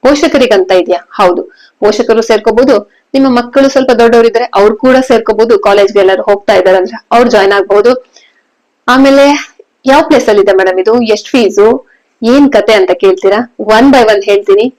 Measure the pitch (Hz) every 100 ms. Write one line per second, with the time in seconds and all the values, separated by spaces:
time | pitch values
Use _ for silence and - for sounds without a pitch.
0 | 254 294 302 285 247 208 185 185 175 175
1 | - - 190 175 - _ _ _ 208 214
2 | 233 226 220 220 214 220 254 202 - _
3 | _ 269 269 240 240 277 269 269 262 233
4 | 233 233 233 226 240 196 202 220 254 262
5 | 262 233 233 202 226 220 214 202 196 208
6 | 190 190 - 202 - 202 185 185 185 226
7 | _ 233 240 226 277 392 392 202 220 254
8 | - _ _ _ _ _ _ _ - 254
9 | 269 277 277 285 - _ - _ 262 277
10 | 311 285 - 208 196 190 185 185 190 240
11 | 226 214 - 262 220 - 208 262 - _
12 | _ _ 226 262 285 220 208 214 185 185
13 | 196 190 196 202 240 _ 208 220 269 269
14 | 220 208 202 202 202 202 247